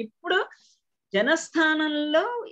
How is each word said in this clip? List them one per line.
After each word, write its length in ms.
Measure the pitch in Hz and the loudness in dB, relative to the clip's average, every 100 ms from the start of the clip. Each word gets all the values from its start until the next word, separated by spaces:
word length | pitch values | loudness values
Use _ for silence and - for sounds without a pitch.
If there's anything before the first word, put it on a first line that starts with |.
ఇప్పుడు 340 | 220 _ 339 370 - - _ _ _ _ _ | -10 _ -2 0 -2 -8 _ _ _ _ _
జనస్థానంలో 1120 | 196 247 320 - 320 311 311 311 294 302 311 440 480 - | 0 2 0 0 0 2 2 0 -2 0 0 0 -4 -2